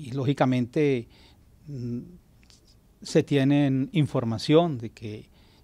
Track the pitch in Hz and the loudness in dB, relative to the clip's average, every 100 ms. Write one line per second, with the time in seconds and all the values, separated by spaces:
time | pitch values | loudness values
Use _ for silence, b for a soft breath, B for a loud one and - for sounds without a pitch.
0 | 139 135 131 139 135 127 120 160 147 127 | -10 -4 -2 2 2 2 0 0 0 0
1 | 113 b b b _ _ 156 139 120 120 | -6 b b b _ _ -16 -12 -8 -10
2 | 175 180 _ _ - - _ _ _ _ | -12 -20 _ _ -20 -20 _ _ _ _
3 | - 165 139 143 135 143 143 131 131 160 | -2 0 2 2 2 2 2 0 -2 0
4 | 139 135 117 113 - 151 170 127 113 - | 0 0 -4 -4 4 4 4 -2 -10 -14
5 | 110 107 - b b b | -14 -14 -16 b b b